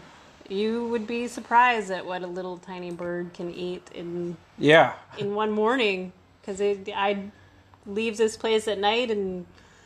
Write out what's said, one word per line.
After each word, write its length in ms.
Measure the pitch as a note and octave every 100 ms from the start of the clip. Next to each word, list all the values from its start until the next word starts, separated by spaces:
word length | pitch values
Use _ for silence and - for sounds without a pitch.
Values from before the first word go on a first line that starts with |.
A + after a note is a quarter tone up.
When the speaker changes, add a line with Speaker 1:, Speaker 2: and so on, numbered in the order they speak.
| - - - - -
Speaker 1:
you 380 | G3 A3 A#3 A#3
would 180 | A#3 G#3+
be 220 | A#3 A#3+
surprised 640 | B3 A3 A#3+ B3 A#3 F#3+
at 140 | F#3 F3
what 160 | F3+
a 40 | F3+
little 300 | F3 F#3 F3
tiny 320 | - F3+ F3
bird 440 | E3+ F3 F3 F3 -
can 160 | F3
eat 340 | - F3+ F3+ -
in 420 | - F3 F3 F3 E3+ - -
Speaker 2:
Yeah. 360 | C#3+ D#3 B2+ - - -
Speaker 1:
in 160 | G3+ G#3
one 160 | G#3+
morning, 600 | G#3+ G#3+ C4 G#3+ F#3+ F#3 - _ _
'cause 160 | - G3
it, 300 | G3+ G3+ G3
I'd 380 | G3+ G3+ G3+ G3 - - - - - G#3
leave 320 | G3+ A3+ G#3+
this 180 | A3 A3
place 320 | A3+ A3 A3
at 120 | G3
night 320 | G3+ A3+ B3
and 340 | G#3 F#3+ F3+ E3+ - - -